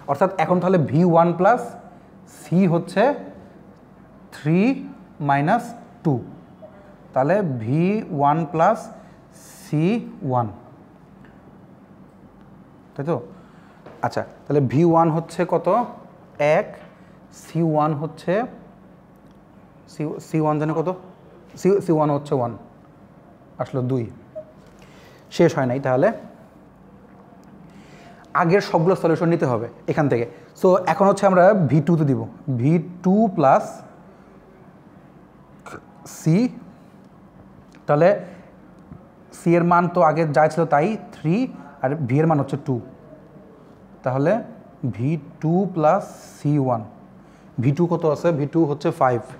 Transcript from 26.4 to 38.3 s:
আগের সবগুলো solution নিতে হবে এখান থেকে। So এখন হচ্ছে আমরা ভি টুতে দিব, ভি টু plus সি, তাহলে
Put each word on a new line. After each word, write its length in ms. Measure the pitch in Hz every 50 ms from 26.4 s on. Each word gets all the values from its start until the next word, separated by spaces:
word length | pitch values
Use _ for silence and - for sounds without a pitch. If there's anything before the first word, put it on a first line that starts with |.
| - - - - - - - - - - - - - - - - - - - - - - - - - - - - - - - - - - - - - - -
আগের 280 | 175 180 165 190 202
সবগুলো 340 | 196 - - 170 160 190 180
solution 340 | - - 165 160 - 175 165
নিতে 160 | 165 160 170
হবে 220 | 131 120 107 117 - - - -
এখান 220 | - 135 139 147 127
থেকে। 160 | 123 117 117 - - - - - - -
So 160 | - 185 180 196 180
এখন 220 | 160 160 - 196
হচ্ছে 180 | 196 196 - 208
আমরা 280 | 190 185 180 175 196 220
ভি 280 | 196 156 113 143 160
টুতে 240 | 139 180 170 156 156
দিব, 200 | 135 127 113 113 - - - - 139 127
ভি 260 | 117 123 151 165 175 160 - - - -
টু 260 | 185 190 220 226 196 -
plus 460 | 165 139 135 165 - - - - - - - - - - - - - - - - - - - - - - - - - - - - - - - - - - - - - - - - - - - - - - - - - -
সি, 440 | - - - - 156 165 208 254 240 - - - - - - - - - - - - - - - - - - - - - - - - - - -
তাহলে 320 | - 147 147 165 190 202 - - -